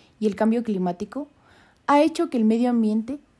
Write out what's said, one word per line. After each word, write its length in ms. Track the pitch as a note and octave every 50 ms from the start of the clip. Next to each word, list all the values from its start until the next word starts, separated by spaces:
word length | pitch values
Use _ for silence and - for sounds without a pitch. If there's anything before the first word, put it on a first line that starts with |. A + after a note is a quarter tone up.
| - _ _ _
y 80 | G#3+
el 100 | G#3+ G3
cambio 260 | G3 A3 A3 A3 A#3+ A#3
climático 680 | A3+ G#3 F#3 F3+ F3+ F3 F3+ G#3 G#3 - C4 D4 - _ _ _ _ _ _ _ _ _ _ _
ha 160 | - C#4 D4 D4+
hecho 280 | D#4+ D#4 - E4+ -
que 60 | -
el 80 | B3 A3
medio 260 | A3 A3 A3+ B3 B3
ambiente 480 | A#3+ A#3 A3 G#3+ G#3+ A3+ A3 A3+ C4+ D4 - _ _ _